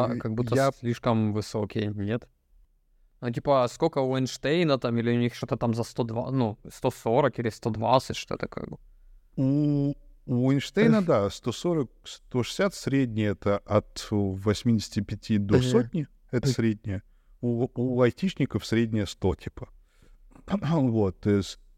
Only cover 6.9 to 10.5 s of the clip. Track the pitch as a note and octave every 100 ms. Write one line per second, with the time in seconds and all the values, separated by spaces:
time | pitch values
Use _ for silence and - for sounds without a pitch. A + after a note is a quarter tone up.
6.9 | - A#2 A#2+ C#3+ - A#2 - A#2 G#2+ A2
7.9 | C3 - - - - - - - - -
8.9 | - - - _ - C3+ C#3+ D3 C#3+ C#3+
9.9 | C#3+ - - - A#2+ C3